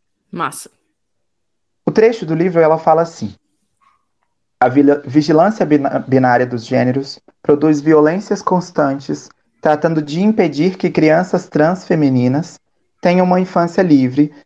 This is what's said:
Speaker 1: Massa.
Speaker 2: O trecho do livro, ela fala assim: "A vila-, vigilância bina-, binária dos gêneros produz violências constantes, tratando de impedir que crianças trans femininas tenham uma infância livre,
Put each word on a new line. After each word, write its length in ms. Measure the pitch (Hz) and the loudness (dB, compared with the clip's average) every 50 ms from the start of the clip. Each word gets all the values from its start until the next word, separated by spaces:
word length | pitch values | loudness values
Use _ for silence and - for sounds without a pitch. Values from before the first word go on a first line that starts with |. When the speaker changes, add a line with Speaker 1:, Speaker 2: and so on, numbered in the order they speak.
| _ _ _ _ _ _ | _ _ _ _ _ _
Speaker 1:
Massa. 380 | - 170 156 120 - - - - _ _ _ _ _ _ _ _ _ _ _ _ _ _ _ _ _ _ _ _ _ _ _ | -10 -10 -10 -10 -10 -14 -18 -20 _ _ _ _ _ _ _ _ _ _ _ _ _ _ _ _ _ _ _ _ _ _ _
Speaker 2:
O 60 | - | -2
trecho 340 | 147 220 214 233 233 - 180 | 0 2 2 2 0 -2 -6
do 100 | 156 165 | -6 -4
livro, 260 | 160 175 190 165 170 | -2 -2 0 2 2
ela 160 | 160 156 160 156 | 2 2 2 2
fala 240 | - 165 160 165 | 2 0 2 2
assim: 320 | 170 165 - - 113 98 - - _ _ _ _ _ _ _ _ _ _ _ _ _ _ _ _ _ _ _ _ _ _ _ _ | 0 -2 -6 -10 -12 -12 -12 -16 _ _ _ _ _ _ _ _ _ _ _ _ _ _ _ _ _ _ _ _ _ _ _ _
"A 100 | 123 123 | -2 0
vila-, 320 | 127 143 139 143 143 147 - | 2 2 4 4 2 0 -2
vigilância 600 | 127 123 151 147 165 156 156 175 208 220 - 180 | -2 0 0 2 2 2 4 2 2 0 -2 0
bina-, 340 | 147 151 147 139 135 - - | 0 0 0 0 -2 -4 -6
binária 460 | - - 131 127 127 127 123 123 127 | -4 -2 0 2 2 2 2 2 0
dos 200 | 123 127 113 113 | -2 -4 -8 -6
gêneros 540 | - 127 123 123 127 127 139 135 - - - _ _ _ _ | -4 -2 0 0 0 -2 -4 -6 -8 -14 -20 _ _ _ _
produz 400 | - - 147 147 151 156 156 143 | -2 0 0 2 2 0 0 0
violências 600 | 143 156 156 151 151 151 170 196 208 - 208 196 | 2 2 4 4 4 2 0 -2 -4 -6 -8 -6
constantes, 880 | - - 185 180 175 - - - 147 135 135 143 139 - 147 147 - - _ _ _ _ _ _ | -4 -2 -2 -2 -4 -4 -4 -2 -2 -2 -2 -6 -8 -10 -10 -10 -10 -18 _ _ _ _ _ _
tratando 400 | - 156 151 147 170 165 165 156 | -2 0 0 0 0 -2 -2 -2
de 200 | 147 143 147 175 | -4 -4 -4 0
impedir 560 | 196 214 220 - - 151 139 143 160 185 185 - | 0 0 2 2 0 0 0 0 -2 -2 -2 -2
que 120 | - 175 | -4 -4
crianças 580 | - 180 156 156 156 170 185 - - 175 - - | 0 2 2 4 2 2 0 -2 -4 -6 -6 -4
trans 380 | - 147 151 165 185 185 - | -2 0 0 0 0 -4 -4
femininas 760 | - 185 156 147 139 131 123 123 123 131 151 - - - - _ _ _ _ _ _ _ _ | -4 -2 0 2 2 2 2 0 0 0 -2 -4 -6 -12 -20 _ _ _ _ _ _ _ _
tenham 240 | - 175 175 185 185 | -2 0 2 2 2
uma 160 | 180 180 185 | 2 2 0
infância 400 | 185 185 - 180 170 170 170 208 | -2 -2 -2 -2 -2 0 0 0
livre, 520 | 185 170 151 135 127 123 127 147 151 151 - - _ | 2 2 4 2 2 0 0 0 -2 -2 -2 -10 _